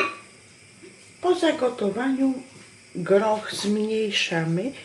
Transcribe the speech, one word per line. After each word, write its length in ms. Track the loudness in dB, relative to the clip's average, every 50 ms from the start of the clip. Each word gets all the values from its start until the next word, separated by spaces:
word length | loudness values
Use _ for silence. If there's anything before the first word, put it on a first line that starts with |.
| -2 -2 -4 -12 -18 -20 -20 -20 -20 -20 -20 -20 -20 -20 -20 -20 -20 -20 -20 -20 -20 -20 -12 -2
Po 140 | 2 2 2
zagotowaniu 1000 | 4 4 2 2 2 0 -2 0 0 -2 -2 -2 -2 -2 0 0 2 2 2 0 -2 -6 -16 -20 -20 -20 -20 -20 -20 -20 -12 -8
groch 600 | -4 2 4 4 4 4 2 0 0 -2 -8 -8
zmniejszamy. 1160 | -4 -2 0 0 0 0 0 0 0 -2 0 0 -2 -2 0 0 0 0 0 0 0 -2 -4 -6 -10